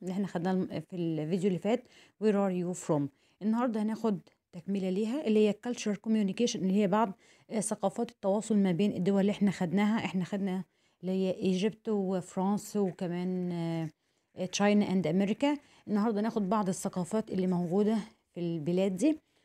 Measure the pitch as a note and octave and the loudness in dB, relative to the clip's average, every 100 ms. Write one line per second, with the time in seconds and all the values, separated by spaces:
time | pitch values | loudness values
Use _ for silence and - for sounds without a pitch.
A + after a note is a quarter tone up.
0 | F#3 F#3 F#3+ - F3+ F#3 - D3+ - F#3 | -6 -4 -4 -4 -2 0 -2 -6 -8 -6
1 | E3 D#3 D3+ F#3 G3 E3+ G3+ A#3+ - - | -4 -2 -2 -2 0 0 0 -2 -4 -20
2 | - _ G#3+ G3+ G3+ F3+ F3 F3+ - D#3 | -20 _ 0 2 0 0 -4 -4 -2 0
3 | C#3 - _ _ G#3+ A3+ B3 A3 G#3+ A3 | 0 -6 _ _ -2 0 0 0 -2 -2
4 | A3+ F3+ - _ _ F3 F#3+ G3 F#3 F#3 | -2 -2 -6 _ _ -12 -4 -2 0 0
5 | A3 C#4 C4 G#3+ G#3+ G3+ A#3+ A#3+ G#3 G3 | -2 -2 2 4 4 2 -6 -6 -4 -4
6 | A3+ A3 G3 F#3+ A#3+ - F#3 G3 G3+ G#3 | 0 0 0 0 -2 0 2 2 4 2
7 | A3+ - _ _ - A3+ - G#3+ G3 - | 0 -4 _ _ -8 -6 -4 -2 -2 -2
8 | A#3 - G3 G#3 G#3 G#3+ G3 E3+ G#3 - | -6 -2 0 0 2 2 4 4 2 2
9 | F3+ G3 G3 G3+ G3+ - F3+ F#3+ G#3 A3 | 2 4 2 2 2 2 0 2 2 0
10 | D#3 F#3 E3+ G#3 F#3+ F#3 - _ _ _ | -2 -2 -2 -2 -2 -4 -6 _ _ _
11 | F3+ F#3+ F#3+ - F#3+ F#3 G#3+ A3 - G#3 | -4 0 0 0 0 2 0 -2 -2 -2
12 | F#3 F#3 F3 F#3+ F#3+ G#3 - G#3 F#3+ D#3 | 0 -2 -4 -2 0 0 -2 -2 -2 -2
13 | F3+ F3 F3+ F#3 F3+ E3+ E3 E3 D#3+ - | -4 -2 -2 -2 -2 -2 -2 -2 -4 -8
14 | _ _ _ - F3+ - G3+ G#3 G3 F#3+ | _ _ _ -8 -6 2 4 4 4 2
15 | D#3 F3+ G3+ A3 C#4+ C#4+ - _ - G#3 | 2 2 0 0 0 -2 -6 _ -4 0
16 | A3+ G3+ A3 A3+ F#3+ G#3+ F#3+ F3+ F#3+ - | 0 0 -2 -2 0 2 0 -2 -4 -4
17 | F3 A3 G#3+ F#3 F#3 F3 F3 F#3+ G#3 A3 | -2 -2 -2 0 2 0 2 2 2 0
18 | - _ _ - E3+ E3+ D3 F3+ G3 F#3 | -4 _ _ -6 -4 -2 0 0 0 2
19 | C#4+ D#4 _ _ | 0 0 _ _